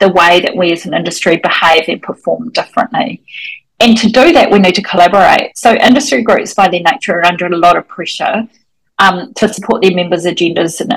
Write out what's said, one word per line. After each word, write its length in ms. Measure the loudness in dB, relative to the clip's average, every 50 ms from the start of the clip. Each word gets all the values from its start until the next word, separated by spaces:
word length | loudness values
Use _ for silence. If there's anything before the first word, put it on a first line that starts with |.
the 100 | 0 2
way 280 | 4 4 4 4 2 2
that 140 | 0 -2 -2
we 160 | -2 -2 -2
as 140 | -2 -4 -6
an 80 | -6
industry 460 | -6 -6 -6 -6 -8 -4 0 0 0 0
behave 500 | -2 -4 -2 -2 0 0 0 0 0 -2
and 140 | -8 -8
perform 480 | -8 -12 -12 _ -6 -6 -6 -6 -8 -6
differently. 760 | -6 -6 -6 -4 -4 -4 -4 -4 -4 -6 -6 -6 -8 -14 _ -20 -20 -18 -16 -16 -18 -20 _ _ _ 0
And 160 | 4 4 4
to 140 | 4 2 2
do 220 | 2 4 4 4
that, 180 | 4 4 4 4
we 80 | 4 4
need 160 | 4 2 2
to 80 | 0
collaborate. 760 | -4 -2 2 2 2 4 4 4 4 4 4 2 0 -6 -10
So 180 | 0 2 2 2
industry 480 | 4 4 4 4 2 2 -2 -2 -2
groups, 300 | 0 0 0 0 0 -4
by 160 | 0 0 0 2
their 140 | 0 0
nature, 380 | -2 -2 -2 -2 -4 -4 -2 0
are 60 | 0
under 200 | 0 0 -2 -4
a 100 | -4 -2
lot 220 | 2 4 4 2 2
of 100 | -2 _
pressure, 580 | -14 -12 -12 -10 -8 -6 -4 -4 -4 -4 -6 -8 _ _ _ _ _ _ _ _ -2 0
um, 340 | 0 0 0 -2 -10 -12 -4
to 140 | -4 -4 -4
support 340 | -4 -8 -4 -4 -2 0
their 120 | 0 0 0
members' 300 | 0 -2 -2 -4 -2 -2
agendas 560 | -4 -2 -2 -2 -2 0 -2 -4 -4 -4 -8
and 140 | -6 -6 -6